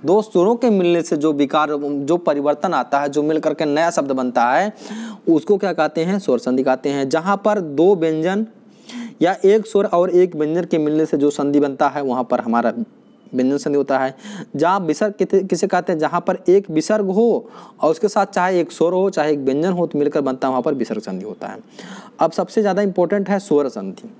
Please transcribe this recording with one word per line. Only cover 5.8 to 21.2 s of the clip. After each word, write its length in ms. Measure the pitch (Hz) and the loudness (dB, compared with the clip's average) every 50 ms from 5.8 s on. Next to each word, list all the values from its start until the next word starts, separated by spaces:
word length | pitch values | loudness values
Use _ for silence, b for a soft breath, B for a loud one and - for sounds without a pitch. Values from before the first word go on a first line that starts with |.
| 156 151 151 165 160 | -2 -2 0 -2 -2
हैं? 140 | 175 196 202 | 0 -2 -2
स्वर 200 | 190 - 127 117 | 0 0 -2 0
संधि 240 | - 127 127 131 131 | 0 0 0 0 2
कहते 260 | 135 131 127 - 143 | 2 0 0 0 -4
हैं। 200 | 139 139 139 135 | -2 -2 -2 0
जहाँ 280 | 135 160 165 190 202 196 - | -2 -2 0 0 -2 0 0
पर 160 | 214 208 208 | 0 0 0
दो 340 | 180 156 143 139 165 185 208 | -2 -4 0 2 4 4 4
व्यंजन 500 | 175 160 160 156 156 160 175 190 202 220 220 - - - B B B B B B 240 233 233 170 B 160 | 4 2 -2 0 0 -2 -2 0 -2 -4 -4 -8 -20 -20 B B B B B B -14 -14 -14 -4 B 0
या 140 | 170 190 - - | 0 0 2 4
एक 220 | 190 208 220 208 | 4 4 4 2
स्वर 180 | - - 202 202 | 0 0 0 0
और 260 | 202 - 175 180 185 | 2 2 2 2 4
एक 260 | 175 180 180 180 175 | 4 4 4 4 2
व्यंजन 280 | 151 151 151 160 175 175 | -2 -2 -2 0 -2 -2
के 140 | 160 - 165 | 0 0 0
मिलने 280 | 151 151 151 156 160 | 0 2 2 2 0
से 100 | 156 - | 2 2
जो 140 | 143 139 147 | 2 2 2
संधि 300 | 143 - 143 143 143 147 | 2 0 -2 2 2 2
बनता 280 | 143 143 135 127 156 143 | 2 2 0 0 0 0
है, 140 | 147 147 143 | 0 -2 -4
वहाँ 220 | 135 123 127 123 | -2 -2 -2 -2
पर 160 | - 127 120 | 0 -2 -2
हमारा 320 | 117 120 113 117 117 117 107 - 110 - _ _ _ _ _ _ _ - - | 0 0 0 2 0 0 -2 -2 -8 -8 _ _ _ _ _ _ _ -8 -4
व्यंजन 240 | 127 127 131 139 143 | -2 0 0 0 0
संधि 180 | 143 156 143 | -2 0 0
होता 220 | 143 135 - 139 131 | 0 0 0 0 0
है। 180 | 135 131 135 B B B 208 190 156 B - | 0 -2 -6 B B B -16 -16 -16 B -4
जहाँ 240 | 143 151 170 185 202 | 0 2 2 2 0
विसर्ग 320 | 185 156 151 - 214 208 196 | 0 -2 -2 0 -2 -2 0
किते-, 360 | - 190 180 - 196 190 185 | -2 -2 2 2 0 2 2
किसे 180 | 190 175 - | -2 0 0
कहते 260 | 196 - 180 175 - 185 | 0 0 0 0 0 -2
हैं? 60 | 156 | 0
जहाँ 220 | 156 147 170 175 | -2 -2 -2 -2
पर 180 | 170 - - - - - | -2 -2 -4 -2 2 2
एक 220 | 180 202 196 - | 2 2 2 0
विसर्ग 360 | 160 156 156 - 214 214 202 | -4 -4 0 0 0 0 0
हो 440 | 190 180 202 233 240 202 127 - B B B B B B B | 0 0 2 2 2 2 0 -2 B B B B B B B
और 100 | - 151 | 0 0
उसके 180 | 165 - - 202 | 0 2 0 0
साथ 180 | - 220 196 | 2 0 -2
चाहे 340 | 190 - 190 180 185 190 180 | 0 0 -2 0 2 2 0
एक 120 | 160 - - | 0 -2 0
स्वर 200 | - 165 170 180 | 0 0 2 2
हो, 180 | 185 190 196 | 2 0 0
चाहे 220 | 190 - 147 151 156 | 0 0 0 0 0
एक 60 | 147 | 0
व्यंजन 340 | 135 131 131 143 160 190 185 | 0 0 0 0 0 0 0
हो, 140 | 175 170 | 0 -2
तो 120 | 156 - 147 | -2 0 0
मिलकर 220 | 147 147 143 156 | 0 0 0 0
बनता 280 | 139 135 131 127 - 135 | -2 -2 -2 -2 -2 -2
है, 20 | |
वहाँ 120 | 131 127 117 | -2 0 -2
पर 120 | 156 147 | -2 -2
विसर्ग 260 | 135 120 - 110 104 | -2 -4 -4 -4 -8
संधि 240 | - - 95 92 | -6 -8 -10 -8